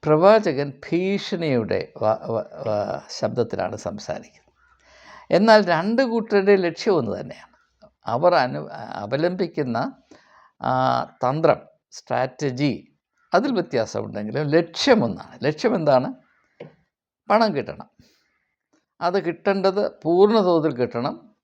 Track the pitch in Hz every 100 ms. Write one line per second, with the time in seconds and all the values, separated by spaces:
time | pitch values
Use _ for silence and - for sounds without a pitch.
0 | - 151 185 220 208 135 143 139 - 170
1 | 185 196 - 185 160 127 107 95 - -
2 | 107 110 - 113 - - 131 104 101 87
3 | - - 110 113 110 - 92 107 - -
4 | - 78 - _ _ _ _ _ _ -
5 | - - - 170 214 214 190 165 185 233
6 | 262 226 220 208 196 202 175 160 - 180
7 | 117 98 78 - - _ _ _ - _
8 | - 117 175 175 127 143 151 - - -
9 | 104 135 175 180 175 170 135 113 165 -
10 | _ - _ _ _ _ 110 127 127 127
11 | - _ 127 143 156 - - _ _ -
12 | - 123 127 - 147 127 147 110 - _
13 | _ _ _ 175 277 226 170 131 110 110
14 | 107 110 104 131 151 156 170 - - 240
15 | 120 87 - - 135 151 240 233 151 131
16 | 135 262 _ _ _ _ - _ _ _
17 | _ _ _ 208 220 151 110 - - _
18 | _ _ _ _ _ _ _ _ _ _
19 | 170 190 165 170 - 196 190 190 185 -
20 | 151 175 202 226 185 170 156 123 120 120
21 | 127 233 - _